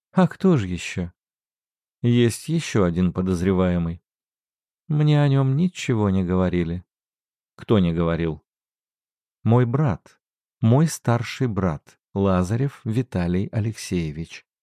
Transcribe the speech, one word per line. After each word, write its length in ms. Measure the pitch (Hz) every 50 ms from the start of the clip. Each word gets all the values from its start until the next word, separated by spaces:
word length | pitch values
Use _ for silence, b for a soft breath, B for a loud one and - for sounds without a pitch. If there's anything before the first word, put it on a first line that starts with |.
| _ _ -
А 140 | 190 180
кто 300 | - - - - 190 165
же 100 | 120 98
ещё? 440 | 90 90 85 - - - 95 87 87 _ _ _ _ _ _ _ _ _ _ _ _ _ _ _ _ _ -
Есть 480 | 123 120 120 120 120 113 - - - 151
ещё 340 | 160 165 - - - 110 92
один 300 | 87 80 90 92 87 82
подозреваемый. 920 | 92 92 95 92 85 90 98 92 90 92 90 87 85 85 82 85 - _ _ _ _ _ _ _ _ _ _ _ _ _ _ _ _ _
Мне 340 | - 151 151 151 151 147 147
о 60 | 143 139
нём 260 | 135 139 135 131 131
ничего 540 | 151 180 180 - - - - 120 107 104 98
не 140 | 95 95 92
говорили. 600 | 85 92 92 92 90 90 90 85 82 85 90 - _ _ _ _ _ _ _ _ _ _ _ _ _ _
Кто 240 | - - - 117 98
не 140 | 90 85 82
говорил? 500 | 85 85 82 82 80 82 80 78 - _ _ _ _ _ _ _ _ _ _ _ _ _ _ _ _ _ _ _ _ -
Мой 220 | 110 117 123 123
брат. 540 | 117 123 143 156 120 80 - _ _ _ _ _ _ _ _ _ _ _ -
Мой 280 | 113 113 123 147 165
старший 600 | 151 - - - 120 117 117 107 - - - 135
брат, 500 | 117 95 98 95 87 76 - _ - _ _ _ _ -
Лазарев 680 | 98 98 98 92 90 92 90 113 123 139 139 - - -
Виталий 640 | 117 107 131 123 _ - 90 87 87 90 92 104
Алексеевич. 1000 | - - 110 104 113 107 - - - 95 87 82 76 71 80 82 - - - _ _ _ _